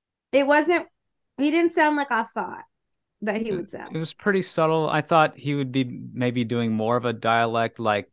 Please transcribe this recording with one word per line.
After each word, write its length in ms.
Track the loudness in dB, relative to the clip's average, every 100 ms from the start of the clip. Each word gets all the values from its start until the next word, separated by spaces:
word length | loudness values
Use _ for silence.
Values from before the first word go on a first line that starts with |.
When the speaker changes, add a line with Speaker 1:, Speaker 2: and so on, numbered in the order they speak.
| _ _ _
Speaker 1:
it 140 | 2 4
wasn't, 400 | 4 4 0 -2 _ _ _ _ -4
he 140 | 0
didn't 220 | 2 2
sound 220 | 4 2 2
like 140 | 0
I 120 | -2
thought 400 | -4 -6 -10 -10 -18 _ _ _ _ -10
that 180 | -6 -4
he 100 | -4
Speaker 2:
It, 20 |
Speaker 1:
would 180 | -6 -8
sound. 240 | -12 -10 -8
Speaker 2:
it 20 |
was 160 | -8
pretty 300 | -6 -2 -2
subtle. 440 | -2 0 2 2 0
I 120 | -2
thought 360 | 2 4 4 0
he 180 | -4 -4
would 160 | -2
be 120 | -2 -2 -4 -10
maybe 300 | -4 -2 0
doing 280 | -2 0 0
more 240 | 0 2 0
of 80 | 0
a 80 |
dialect 680 | -2 0 2 2 0 -2 -2
like 300 | -2 -2 -2